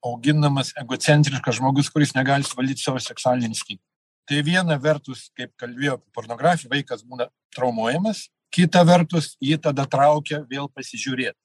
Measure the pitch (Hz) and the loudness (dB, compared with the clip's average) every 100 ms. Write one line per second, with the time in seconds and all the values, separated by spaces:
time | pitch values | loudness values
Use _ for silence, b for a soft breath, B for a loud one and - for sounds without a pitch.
0 | 120 117 127 151 147 139 131 - 120 127 | -8 -2 2 2 2 0 -2 -8 -8 -4
1 | - 151 147 135 - 113 131 139 143 156 | 4 6 6 2 -4 0 0 0 0 2
2 | 147 131 131 139 139 - 131 135 - 127 | 0 2 0 0 -2 -4 -4 -2 -4 -4
3 | - - 131 123 117 110 - 98 _ _ | -6 -4 -2 0 -2 -6 -10 -16 _ _
4 | _ _ - 143 151 180 175 147 143 151 | _ _ -4 -2 0 0 2 0 0 -2
5 | - 123 - - 123 _ 120 123 143 127 | -4 -16 -16 -14 -14 _ -14 -4 -4 -4
6 | _ - 110 117 147 170 139 139 135 117 | _ -14 -10 -2 0 0 -2 -4 -4 -10
7 | 117 127 123 _ _ - 127 113 113 147 | -12 -8 -8 _ _ -4 -2 -2 -2 -2
8 | 208 208 - _ _ - 175 180 170 175 | -2 -4 -12 _ _ 0 4 6 8 6
9 | 165 170 147 - 135 156 156 139 135 131 | 4 0 -4 -6 -2 0 0 -2 -2 4
10 | 143 151 147 151 135 135 143 - 127 113 | 4 4 0 -8 -6 -8 -10 -10 -14 -8
11 | 135 127 113 - | -6 -4 -6 -8